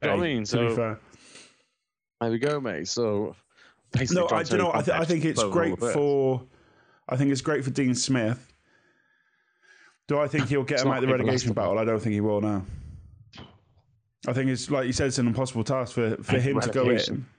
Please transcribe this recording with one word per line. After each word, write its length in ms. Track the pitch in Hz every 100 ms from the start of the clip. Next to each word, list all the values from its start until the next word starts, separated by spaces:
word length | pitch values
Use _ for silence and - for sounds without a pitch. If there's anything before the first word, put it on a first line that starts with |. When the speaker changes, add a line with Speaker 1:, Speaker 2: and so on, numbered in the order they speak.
Speaker 1:
Do 80 | -
you 60 |
know 40 | 196
what 60 |
I 40 | 170
Speaker 2:
Hey, 60 |
Speaker 1:
mean? 100 | 127
Speaker 2:
to 120 | 107 123
be 120 | 120
Speaker 1:
So, 60 | 113
Speaker 2:
fair. 240 | 113 107 - - - - - _ _ _ _ _ _ -
Speaker 1:
there 100 | 117
we 80 | 113
go, 220 | 139 147
mate. 260 | 127 85 82
So, 460 | - 117 101 104 - _ _ - _ _
basically, 320 | 127 127 180
Speaker 2:
No, 60 | 175
Speaker 1:
John 100 | 220
Speaker 2:
I, 40 |
do 20 | 156
you 40 |
Speaker 1:
Terry 80 | -
Speaker 2:
know 40 | 175
what? 80 | 156
I, 20 |
th-, 100 | -
I 40 | -
Speaker 1:
context 120 | 165
Speaker 2:
think 120 | 170
it's 160 | 160 131
Speaker 1:
blows 40 | 107
all 40 |
Speaker 2:
great 180 | 175 165 185
Speaker 1:
the 60 | 120
bits. 60 |
Speaker 2:
for, 500 | 147 147 139 135 127 127 _ _ _ _ _ -
I 80 | 131
think 160 | 139
it's 80 | 135
great 220 | 160 147
for 60 | 131
Dean 240 | 127 131 120
Smith. 560 | - 131 110 123 - _ _ _ _ _ _ _ _ _ _ _ _ - - _ -
Do 140 | 147
I 80 | 147
think 180 | 147 127
he'll 160 | 143
get 120 | 127
Speaker 1:
It's 80 | 143
Speaker 2:
him 40 | 131
Speaker 1:
not 80 | 131
Speaker 2:
out 0 |
of 40 |
the 60 | 131
Speaker 1:
even 120 | 131 110
Speaker 2:
relegation 220 | 131 127
Speaker 1:
Leicester. 60 |
Speaker 2:
battle? 240 | 107 98 101
I 40 |
don't 140 | 110 110
think 120 | 113
he 60 | 104
will 200 | 104 104
now. 240 | 107 104 98 - - - - - - - - - _ _ _ _ _ _ -
I 40 |
think 180 | 127 135
it's, 200 | 127 -
like 160 | 143 127
you 60 |
said, 160 | 131 143
it's 100 | 131
an 80 | 120
impossible 380 | 113 127 117
task 300 | 110 131 120
for, 220 | - 113 113
for 160 | - 131
Speaker 1:
Hey, 140 | 123
Speaker 2:
him 80 | 139
to 100 | 120
go 120 | 117
Speaker 1:
relegation. 420 | 123 117 104 104 127